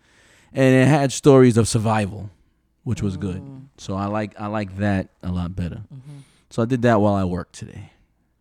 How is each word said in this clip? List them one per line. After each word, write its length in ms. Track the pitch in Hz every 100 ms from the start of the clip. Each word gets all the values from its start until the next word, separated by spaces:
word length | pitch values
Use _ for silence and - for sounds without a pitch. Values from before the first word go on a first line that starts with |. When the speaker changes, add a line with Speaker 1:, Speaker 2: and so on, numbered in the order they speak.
| _ _ _ _ _
Speaker 1:
And 220 | - 131
it 120 | 131 131
had 240 | 151 139
stories 440 | - 151 135 127 113
of 120 | 107
survival, 600 | 117 110 110 98 101 104 _ _ _ _ _
which 180 | - 107
was 140 | 101 95
good. 240 | 101 92
Speaker 2:
Mm. 260 | 139 135 131 _
Speaker 1:
So 160 | -
I 120 | 98 101
like, 320 | 107 104 -
I 80 | 104
like 300 | 107 101 95
that 300 | 104 95 - _
a 80 | 92
lot 240 | 90 87
better. 280 | 92 85 117 104
Speaker 2:
Mm-hmm. 240 | 139 135 143 - _ _
Speaker 1:
So 100 | -
I 20 |
did 180 | 117 127
that 180 | 120 110
while 140 | 104
I 80 | 98
worked 300 | 92 90 -
today. 380 | - - - - _ _ _ _ _